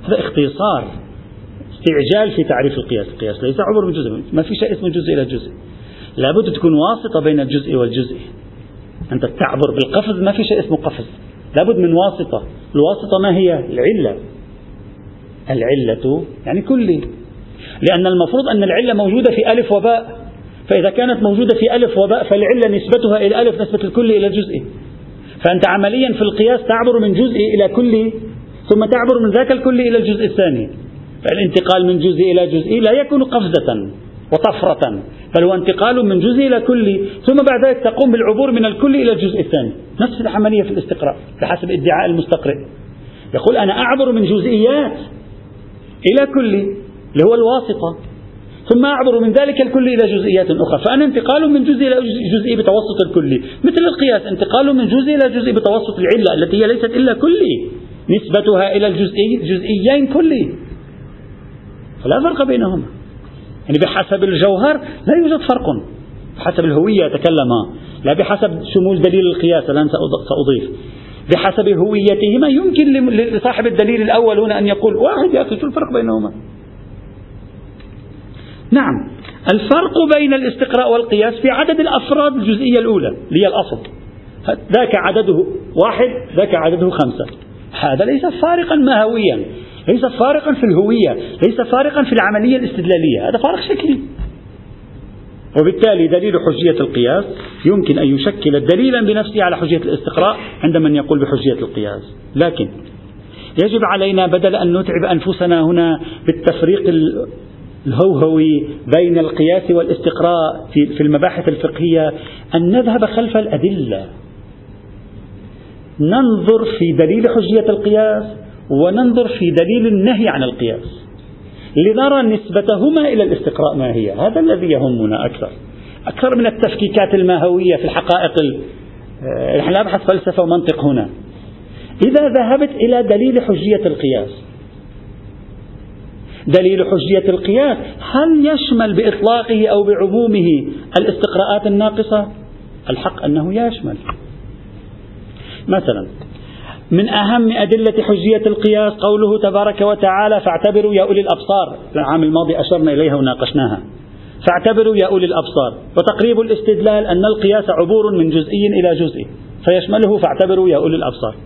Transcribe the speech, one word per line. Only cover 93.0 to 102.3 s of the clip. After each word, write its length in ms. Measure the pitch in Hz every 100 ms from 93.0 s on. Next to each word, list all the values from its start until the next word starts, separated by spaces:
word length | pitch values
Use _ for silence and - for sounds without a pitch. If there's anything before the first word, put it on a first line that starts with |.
| 156 110 104
هذا 100 | -
فارق 220 | 285 370
شكلي. 400 | - 403 320 262 - - - - - - - - - - - - - - - 139
وبالتالي 480 | 156 - 220 190 165
دليل 260 | 170 208 175
حجية 400 | - 127 170 -
القياس 440 | - 110 120 165 202 - - -
يمكن 340 | 156 202 175 143
أن 80 | 147
يشكل 600 | 139 208 202 156 143 123
دليلا 340 | 180 262 247
بنفسه 420 | 208 214 208 214
على 140 | 180 170
حجية 200 | 165 160
الاستقراء 600 | - 139 - - 185 220 - -
عند 140 | 156 165
من 180 | 156
يقول 240 | 147 143 151
بحجية 480 | 139 139 135 113 90
القياس. 480 | - 104 101 - - -